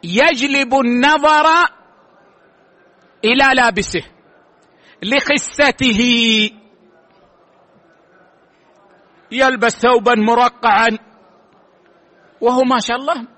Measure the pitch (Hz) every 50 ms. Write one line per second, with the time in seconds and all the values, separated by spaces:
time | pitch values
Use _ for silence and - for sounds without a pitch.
0 | - 170 175 214 277 330 339 240 254 277 277 277 277 247 262 269 262 240 240 247
1 | 247 285 302 302 285 302 311 302 302 320 320 339 349 - - _ _ _ _ _
2 | _ _ _ _ _ _ _ _ _ _ _ _ _ _ _ _ _ _ _ _
3 | _ _ _ _ - 214 240 269 277 269 262 254 247 233 202 190 196 - - 170
4 | - - _ _ _ _ _ _ _ _ _ _ _ _ _ _ _ _ - _
5 | - 196 240 277 269 - 285 277 - - - - 285 277 247 - 262 254 220 196
6 | 240 247 240 220 196 226 220 220 214 214 - - _ _ _ _ _ _ _ _
7 | _ _ _ _ _ _ _ _ _ _ _ _ _ _ _ _ _ _ _ _
8 | _ _ _ _ _ _ _ _ _ _ _ _ _ _ _ _ _ _ _ _
9 | _ _ _ _ _ _ 226 247 269 262 262 226 220 233 220 - - 240 254 240
10 | 208 240 240 214 214 220 233 240 247 240 - - - 233 208 202 226 233 220 214
11 | _ _ _ _ _ _ _ _ _ _ _ _ _ _ _ _ _ _ _ _
12 | _ _ _ _ _ _ _ _ - 240 247 254 262 254 262 240 208 - 233 247
13 | 269 294 330 277 233 - _